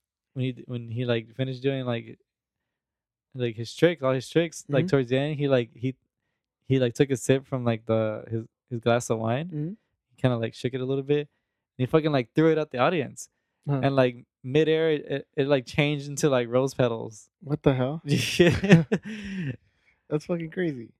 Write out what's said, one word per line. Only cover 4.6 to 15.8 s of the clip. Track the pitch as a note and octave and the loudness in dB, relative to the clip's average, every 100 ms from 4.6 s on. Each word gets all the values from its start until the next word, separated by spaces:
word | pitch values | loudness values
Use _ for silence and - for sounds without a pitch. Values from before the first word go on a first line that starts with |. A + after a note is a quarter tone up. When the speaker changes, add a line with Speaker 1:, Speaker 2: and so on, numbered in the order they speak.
| - | -2
Speaker 1:
like, | C#3+ F3 | 0 2
Speaker 2:
Mm-hmm. | |
Speaker 1:
towards | C#3+ A#2+ | 2 2
the | C3 | 0
end, | C#3+ D3 | 0 -2
he, | C#3+ | 2
like, | C3 A2+ - | 2 0 -4
he, | C3 C3 _ _ _ _ _ _ _ | -6 -6 _ _ _ _ _ _ _
he, | C3+ | 2
like, | B2 - | 2 0
took | C#3+ | 0
a | C3 | 0
sip | - C3+ C3+ | 2 0 0
from, | C3 | -4
like, | A#2+ A2+ A2+ | -2 -2 0
the, | A2 A2 G#2+ - | 0 0 -4 -6
his, | A2+ A2+ _ _ | -8 -8 _ _
his | A#2+ | -4
glass | A#2 A#2 - | 0 0 0
of | A2+ | -2
wine. | A2 B2 F3 | -2 -2 -4
Speaker 2:
Mm-hmm. | D3+ D#3 G#3+ _ _ _ _ | -8 -8 -10 _ _ _ _
Speaker 1:
He | |
kinda, | B2+ A#2+ | -2 0
like, | A2+ - | -4 -6
shook | B2 | -8
it | B2+ | -6
a | B2+ | -4
little | C#3 | -4
bit, | C3+ D3 C#3+ | -2 -2 -2
and | _ _ _ _ - | _ _ _ _ -6
he | B2+ | 0
fucking, | D#3+ D3+ | 2 2
like, | C#3+ A#2 | 0 0
threw | - D#3+ | 2 4
it | D#3 | 2
at | D3+ | -2
the | B2 | 0
audience. | C#3 F3+ B2 A#2+ - _ _ _ - | 0 0 -4 -10 -20 _ _ _ -4
Speaker 2:
Huh. | C#3 | 0
Speaker 1:
And, | C3+ C3+ | 2 4
like, | B2+ A#2+ - _ | 2 0 -14 _
midair, | B2+ C#3+ D#3 D#3+ D#3+ | -2 2 4 2 2
it, | D3+ - | 0 -2
it, | C#3 - - | -8 -6 -4
it, | C3+ | 2
like, | C#3 B2 | 0 0
changed | - | -2